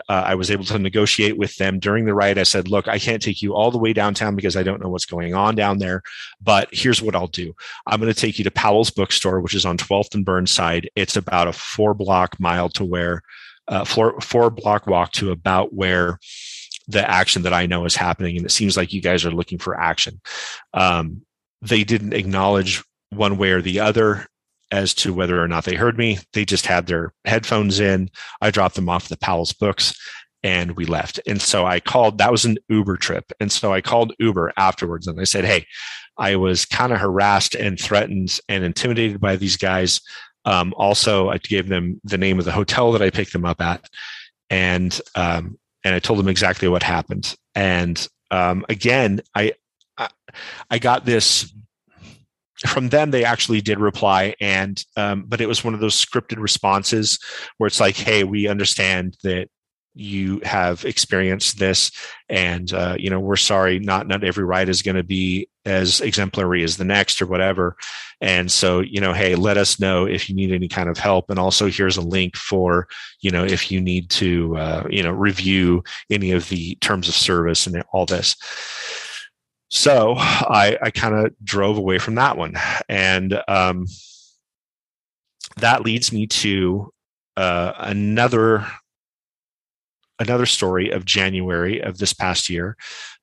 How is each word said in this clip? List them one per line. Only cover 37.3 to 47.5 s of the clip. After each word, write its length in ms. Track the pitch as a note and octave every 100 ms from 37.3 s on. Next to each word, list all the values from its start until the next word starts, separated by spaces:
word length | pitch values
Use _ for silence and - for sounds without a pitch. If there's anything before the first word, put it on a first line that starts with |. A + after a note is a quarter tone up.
| G2 -
and 260 | - G#2 F2+
threatened 580 | - G2+ G#2+ G2 F#2 - -
and 160 | G2
intimidated 600 | F2 - B2 A#2 A2+ G2+
by 140 | G2+ F#2+
these 200 | G2 -
guys." 460 | F#2+ F#2 F#2 - - - - _
Um, 300 | - F2+ F2+ -
also, 540 | G2+ G2+ A#2 G2+ F#2+
I 80 | F#2
gave 300 | - G2+ F#2
them 340 | F2+ F2 -
the 140 | G#2 G2+
name 200 | F#2+ F#2
of 60 |
the 80 | E2
hotel 400 | F#2 G2 - A#2+
that 80 | A2+
I 80 | F#2+
picked 240 | - G2
them 140 | F2+ F2
up 160 | E2+
at. 260 | E2+ F2+ - - - - - _ -
And, 500 | F#2+ F#2 F2+ F2+ - -
um, 440 | - F2 E2+ E2+ - _ _
and 120 | G2
I 40 | F2+
told 200 | - G#2+
them 100 | F#2+
exactly 400 | F2+ F#2+ F#2 F#2
what 140 | F2+
happened. 520 | - E2+ - F#2+ - - _